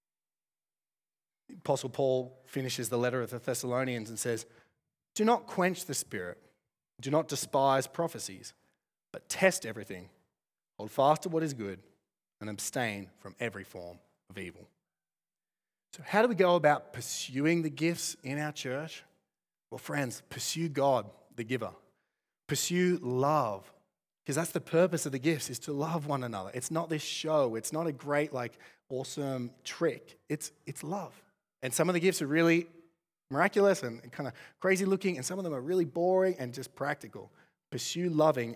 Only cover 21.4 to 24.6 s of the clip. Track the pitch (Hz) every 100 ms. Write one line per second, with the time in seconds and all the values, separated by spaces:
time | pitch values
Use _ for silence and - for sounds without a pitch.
21.4 | 113 127 101 - _ _ _ _ _ _
22.4 | - 143 - 175 180 180 123 127 139 151
23.4 | 117 98 - - _ _ _ _ - 143
24.4 | 170 165